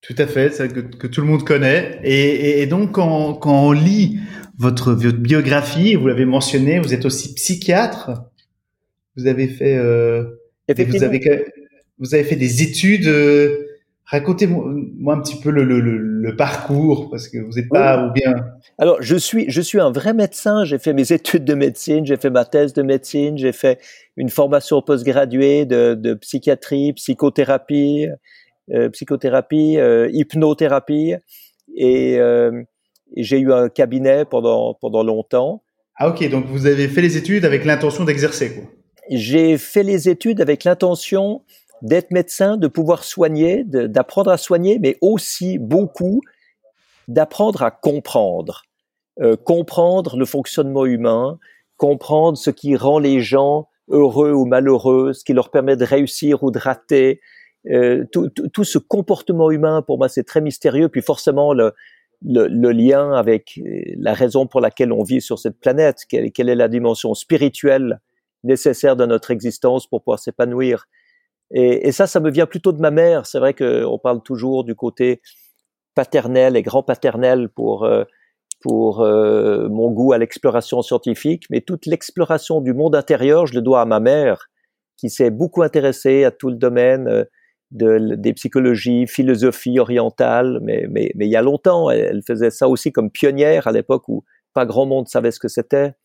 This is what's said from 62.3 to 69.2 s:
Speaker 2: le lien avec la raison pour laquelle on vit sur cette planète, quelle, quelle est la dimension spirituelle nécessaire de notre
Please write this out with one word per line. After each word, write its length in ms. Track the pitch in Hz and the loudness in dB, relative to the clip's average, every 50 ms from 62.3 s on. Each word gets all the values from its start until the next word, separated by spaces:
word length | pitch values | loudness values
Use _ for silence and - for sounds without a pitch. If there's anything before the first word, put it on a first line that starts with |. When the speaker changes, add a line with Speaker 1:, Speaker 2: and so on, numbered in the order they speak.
| 123 120 107 | 2 2 2
Speaker 2:
le 260 | - 87 117 120 120 120 | 2 0 0 2 2 2
lien 400 | 117 113 127 135 139 143 143 139 | 4 4 4 4 2 2 0 0
avec 480 | 127 113 110 113 110 - - - - - - - - 50 50 50 - | 0 2 2 0 0 -2 -10 -18 -14 -12 -10 -10 -10 -10 -10 -10 -6
la 160 | 95 - 110 | -4 -4 -2
raison 320 | 107 127 123 110 131 135 | 0 -2 0 2 0 0
pour 140 | 127 - 131 | 0 0 0
laquelle 320 | 120 110 - - 131 120 117 | 0 0 0 0 -2 0 0
on 100 | 110 107 | -2 -2
vit 180 | 92 127 131 | 0 -2 -4
sur 180 | - - 120 98 | -2 -4 -8 -6
cette 200 | - 113 107 _ | -6 -8 -8 _
planète, 400 | _ 135 127 143 160 147 127 - - _ | _ -2 0 2 0 0 0 -2 -8 _
quelle, 220 | - 120 117 113 | -4 -4 -4 -4
quelle 180 | - - 123 123 | -4 -2 0 0
est 60 | 123 | 2
la 140 | 120 120 113 | 2 0 0
dimension 440 | 113 120 117 117 113 - - 117 107 | 0 0 0 -2 -2 -2 -4 -6 -6
spirituelle 880 | - - _ 165 147 143 139 - - - 143 135 135 135 120 110 110 _ _ _ _ _ _ _ _ - | -6 -2 _ 0 2 2 0 -2 0 0 2 2 2 0 -2 -6 -8 _ _ _ _ _ _ _ _ 0
nécessaire 520 | 120 135 131 - 151 127 - - 143 131 | 0 0 2 2 0 0 2 2 2 2
de 80 | 123 123 | 2 2
notre 260 | 117 113 113 | 0 0 -2